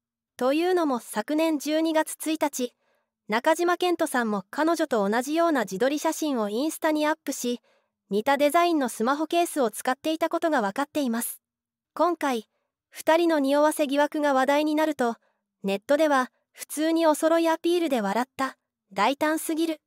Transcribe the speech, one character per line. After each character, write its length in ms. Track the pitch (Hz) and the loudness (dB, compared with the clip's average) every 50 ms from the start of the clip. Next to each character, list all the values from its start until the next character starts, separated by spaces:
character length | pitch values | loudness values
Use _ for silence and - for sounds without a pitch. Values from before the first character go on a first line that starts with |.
| _ _ _ _ _ _ _ | _ _ _ _ _ _ _
と 160 | - 247 262 | -4 -2 0
い 120 | 285 311 339 | 0 0 0
う 100 | 359 370 | 2 2
の 120 | 359 330 | 2 0
も 140 | 285 254 233 | 0 -2 -4
昨 340 | - - - 214 214 - 302 | -6 -6 -6 -6 -4 -2 0
年 240 | 311 330 330 311 269 | 0 2 0 0 -2
十 220 | - 285 311 311 | -2 -2 -2 0
二 120 | 320 330 | 0 0
月 220 | 311 311 311 - - | 0 0 -2 -2 -6
一 260 | - - 302 320 311 | -10 -6 -4 -2 -2
日、 320 | 320 285 - - 247 240 _ _ _ _ _ _ _ _ _ _ _ | -2 -4 -2 -4 -8 -8 _ _ _ _ _ _ _ _ _ _ _
中 300 | - 214 233 - 311 320 | -4 -4 0 2 2 2
島 220 | 320 349 349 349 - | 2 2 0 0 0
健 180 | 359 359 339 | 0 0 0
人 100 | - 330 | 0 -2
さ 160 | 294 - 254 | -2 0 -2
ん 80 | 233 220 | 0 0
も 140 | 208 196 - - | -2 -4 -4 -6
彼 240 | - - 311 320 339 | -4 -2 0 0 2
女 100 | 320 320 | 0 0
と 240 | - 247 220 196 196 | 0 0 0 0 2
同 120 | 214 240 | 0 -2
じ 120 | 254 285 302 | -2 -2 0
よ 140 | 330 339 339 | 2 2 2
う 40 | |
な 100 | 302 254 | 2 0
自 180 | 208 185 190 190 | -2 -4 -2 -2
撮 80 | 240 277 | 0 0
り 100 | 302 294 | 0 0
写 140 | - 320 | -2 -2
真 260 | 311 - 320 302 269 233 | -2 -2 -2 -2 -2 -2
を 100 | 214 202 | -2 -2
イ 180 | 208 233 294 | -2 -2 -2
ン 40 | 320 | -4
ス 80 | - - | -4 -2
タ 140 | - 311 | -2 0
に 120 | 311 302 302 | 0 0 0
ア 100 | 302 311 | 0 -2
ッ 20 | |
プ 160 | _ - 285 | _ -4 -8
し、 280 | 269 - - 240 247 - _ _ _ _ _ _ _ _ _ - | -8 -6 -4 -4 -4 -6 _ _ _ _ _ _ _ _ _ -4
似 120 | 190 208 | -4 -2
た 140 | 220 269 285 | 0 2 2
デ 140 | 277 294 294 | 4 2 4
ザ 120 | 277 349 | 4 4
イ 120 | 339 349 330 | 2 4 2
ン 40 | 302 | 0
の 100 | 269 233 | 0 -2
ス 140 | - - | -2 -2
マ 140 | 220 247 277 | 0 0 0
ホ 100 | 294 320 | 0 -2
ケ 160 | - 339 349 | -2 0 0
ー 40 | 349 - | 0 0
ス 120 | - 302 | 0 -2
を 120 | 254 214 | -2 -2
使 180 | - - - 254 | -2 -4 -4 -4
っ 60 | 254 | -4
て 160 | _ - 311 | _ -2 -4
い 80 | 320 311 | -2 -2
た 80 | 339 320 | -2 -2
こ 100 | - 330 | -2 -2
と 120 | - 330 | 0 0
が 120 | 302 262 | 0 0
分 100 | 208 196 | 0 -2
か 100 | 196 240 | -2 -4
っ 40 | 285 - | -6 -4
て 120 | - 302 | -2 -4
い 100 | 277 247 | -2 -2
ま 100 | 226 233 | -2 -4
す。 200 | - - - - _ _ _ _ _ _ _ _ _ _ - | -4 -8 -10 -12 _ _ _ _ _ _ _ _ _ _ -2
今 200 | - 311 349 339 | 0 0 0 0
回、 320 | - 311 277 254 226 - _ _ _ _ _ _ _ _ _ | 0 -2 -2 -2 -4 -6 _ _ _ _ _ _ _ _ _
二 260 | - - - - 320 | -16 -6 2 2 4
人 120 | 330 349 330 | 4 4 4
の 120 | 330 294 | 2 2
匂 200 | 269 269 285 294 | 2 2 2 4
わ 120 | 302 302 | 4 2
せ 160 | 302 - 302 254 | 2 0 -2 0
疑 100 | 277 285 | 2 0
惑 220 | 294 294 - 302 | 0 0 0 -2
が 140 | 294 294 269 | 0 2 2
話 120 | 262 262 | 2 2
題 180 | 269 285 294 302 | 2 2 2 2
に 120 | 311 302 | 2 0
な 100 | 302 311 | 0 0
る 80 | 214 294 | 0 0
と、 220 | - 247 233 226 - _ _ _ _ _ _ _ _ - | 0 -2 -2 -2 -6 _ _ _ _ _ _ _ _ -6
ネ 100 | 190 196 | -4 -4
ッ 80 | 202 _ | -4 _
ト 120 | - 285 | 0 2
で 100 | 294 320 | 2 4
は、 240 | 302 285 262 254 - _ _ _ _ _ | 4 4 2 0 -2 _ _ _ _ _
「普 140 | - - - | -20 -16 -10
通 220 | - 285 311 320 | -6 -2 0 0
に 160 | 330 330 330 311 | 2 2 4 2
お 80 | 302 | 2
揃 240 | - 330 320 330 330 | 4 2 2 2 4
い 80 | 330 320 | 2 2
ア 100 | 320 - | 0 0
ピ 180 | - 339 349 | 0 0 0
ー 40 | 359 | 0
ル 80 | 330 294 | 0 0
で 120 | 269 233 | -2 -2
笑 220 | 202 196 196 226 | -2 -2 -2 -2
っ 60 | 247 _ - | -4 _ -4
た。 200 | - 269 262 - _ _ _ _ _ _ _ | -6 -6 -6 -6 _ _ _ _ _ _ _
大 240 | 190 196 202 240 277 | -2 0 0 0 2
胆 240 | - 302 302 320 311 | 0 0 -2 -2 -2
す 160 | - - 320 | -2 -4 -4
ぎ 100 | 302 330 | -2 -2
る。 140 | 320 311 - _ | -4 -4 -8 _